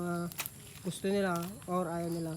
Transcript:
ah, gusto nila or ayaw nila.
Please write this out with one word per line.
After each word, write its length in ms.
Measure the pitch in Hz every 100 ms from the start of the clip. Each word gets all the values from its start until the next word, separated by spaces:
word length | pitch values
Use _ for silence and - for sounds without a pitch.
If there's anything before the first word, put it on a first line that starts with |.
ah, 240 | 175 175 175 - - - - -
gusto 240 | 185 - 196
nila 320 | 202 190 170 180 214 -
or 160 | 180 170
ayaw 240 | 170 170
nila. 240 | 170 160